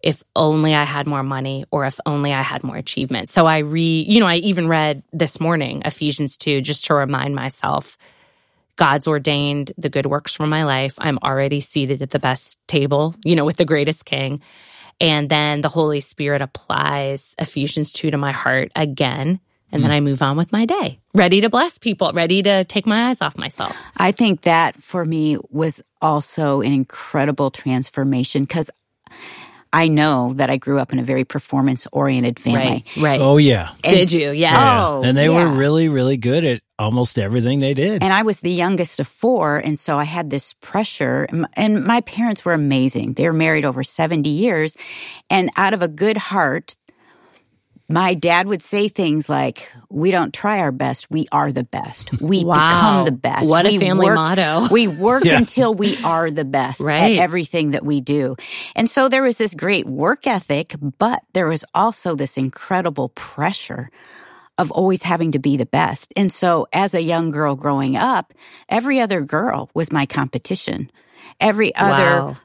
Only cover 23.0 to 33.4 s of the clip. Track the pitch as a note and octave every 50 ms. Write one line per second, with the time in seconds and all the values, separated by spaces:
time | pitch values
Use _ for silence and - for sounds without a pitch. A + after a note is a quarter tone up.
23 | A#3 B3 B3+ - F3 D3 - - - C3 - - - - - - - - _ -
24 | - - - - A#3+ A3 F#3+ D3+ - F3 E3 E3 E3 C3+ - - - - - F3+
25 | E3+ D#3+ D#3+ D#3 D#3 D3+ D3+ - - - - D3 D#3+ D#3+ D3 - - _ _ _
26 | - D#3 D3+ D3 D3 - - - D#3 C#3+ C#3 C#3 G#2 B2 C#3+ C3+ C3 _ - -
27 | - - - D3+ C3+ C#3+ D3 - D3 C3+ - - - C3+ B2+ B2+ B2+ - - -
28 | C3+ C#3 C3+ B2+ B2 - - D3 C#3 C#3 - E3 D#3 - - _ _ _ _ _
29 | _ - - - - - - - - - - - _ _ - D#3+ E3 E3 D#3 D3+
30 | D3+ D#3 D3 B2+ B2 B2 C3 C3+ C#3+ B2+ C3+ C3+ - C#3 C#3 C#3 C3 - - C3
31 | B2 A#2+ C3 C3 C3 _ - B2+ - - - C#3 C3+ C#3 C3 A#2+ - - - C#3+
32 | C#3+ C#3 C3 B2+ B2 A#2+ A#2+ - - - A#2 C3+ C3 B2+ B2 B2 - - - -
33 | D3+ D3+ C#3 B2+ C3+ C3+ C#3+ D3+